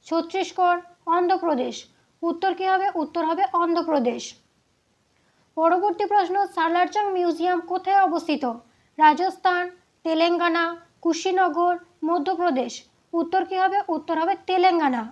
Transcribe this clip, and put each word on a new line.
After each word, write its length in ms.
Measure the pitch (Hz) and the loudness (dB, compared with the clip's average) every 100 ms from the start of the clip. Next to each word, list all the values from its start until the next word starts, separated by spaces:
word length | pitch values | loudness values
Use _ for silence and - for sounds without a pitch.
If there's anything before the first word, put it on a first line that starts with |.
| - | -6
ছত্তিশগড়, 760 | 330 330 381 359 - 359 349 349 _ - | -4 -2 -4 -4 0 0 0 -4 _ -2
অন্ধ্রপ্রদেশ। 600 | 349 359 370 349 277 247 226 - _ _ _ | 0 2 0 0 -2 -4 -8 -16 _ _ _
উত্তর 280 | 330 339 381 359 | -6 -2 -2 -2
কী 80 | 381 | 0
হবে? 140 | 381 392 339 | 0 0 -2
উত্তর 200 | 302 339 320 | -4 -4 -2
হবে 140 | 330 381 339 | 0 0 0
অন্ধ্রপ্রদেশ। 600 | 349 339 330 294 240 233 - - _ _ _ _ _ _ _ _ _ _ _ - | 0 0 0 0 0 -4 -8 -18 _ _ _ _ _ _ _ _ _ _ _ 0
পরবর্তী 460 | 330 349 403 359 403 | 2 2 0 0 0
প্রশ্ন, 240 | 415 349 381 381 359 | 2 2 0 -2 0
সালারজং 480 | 330 349 359 415 403 370 | 0 2 0 0 -2 0
মিউজিয়াম 420 | 349 302 349 359 339 | 0 0 0 -2 -2
কোথায় 300 | 359 359 392 370 | -4 0 2 4
অবস্থিত? 360 | 330 330 294 254 233 - _ _ - | 0 -2 -2 -4 -6 -14 _ _ 2
রাজস্থান, 640 | 311 294 370 370 370 359 359 359 _ _ | 4 4 0 0 0 0 -2 -10 _ _
তেলেঙ্গানা, 600 | 330 320 339 349 339 330 339 339 - _ | -2 2 2 2 0 0 -2 -4 -14 _
কুশিনগর, 720 | 339 320 381 370 370 302 349 349 - _ 311 | -2 0 0 2 2 2 0 0 -6 _ -4
মধ্যপ্রদেশ। 640 | 349 294 349 349 262 240 - - _ _ 339 | -2 -2 -2 0 0 -4 -8 -18 _ _ -4
উত্তর 220 | 339 370 370 | -2 -2 -2
কী 80 | 381 | 0
হবে? 160 | 381 392 403 | 0 0 -2
উত্তর 220 | 311 311 320 | -4 -4 -2
হবে 120 | 330 381 - | -2 -2 -2
তেলেঙ্গানা। 540 | 370 370 339 294 247 220 | 2 4 2 0 -2 -6